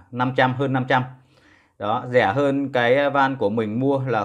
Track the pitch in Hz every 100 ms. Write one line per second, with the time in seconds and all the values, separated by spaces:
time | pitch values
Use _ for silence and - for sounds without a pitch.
0 | _ 120 127 131 127 127 139 131 127 131
1 | 127 - _ _ _ _ _ _ 104 120
2 | 123 123 101 127 143 139 139 127 117 135
3 | 143 139 135 135 104 113 107 110 135 139
4 | 131 110